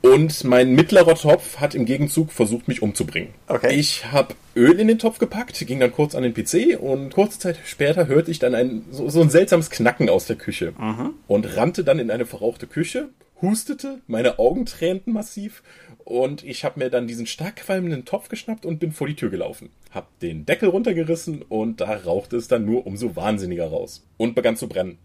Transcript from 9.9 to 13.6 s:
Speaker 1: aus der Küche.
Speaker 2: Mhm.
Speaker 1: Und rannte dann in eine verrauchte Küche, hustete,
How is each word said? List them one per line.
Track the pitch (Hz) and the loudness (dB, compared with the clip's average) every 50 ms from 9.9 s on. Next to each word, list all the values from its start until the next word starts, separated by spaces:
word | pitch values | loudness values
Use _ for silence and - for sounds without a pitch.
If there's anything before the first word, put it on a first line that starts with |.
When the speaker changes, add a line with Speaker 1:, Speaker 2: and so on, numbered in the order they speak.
| - - 147 104 | 2 2 2 2
Speaker 1:
aus | 87 92 - | 2 2 2
der | - 113 | -2 -8
Küche. | - - - - - 90 82 - - | -6 -6 -10 -6 -6 -6 -6 -6 -6
Speaker 2:
Mhm. | - 110 110 113 127 277 320 - _ _ | -6 -6 -4 -4 -6 -8 -8 -10 _ _
Speaker 1:
Und | 101 104 110 104 - | 0 0 0 -2 -2
rannte | 95 117 160 - - 180 | 0 0 0 0 -2 0
dann | 139 - 156 | 0 0 0
in | 120 110 | 0 -4
eine | 107 120 123 | -4 -4 -4
verrauchte | - - 104 104 117 117 - - | -6 -6 -4 -4 -4 -4 -4 -14
Küche, | - - 147 170 - - 247 302 285 _ _ _ _ _ _ - | -10 -4 -4 -4 -4 -4 -8 -8 -8 _ _ _ _ _ _ -2
hustete, | 185 214 220 | -2 -2 -2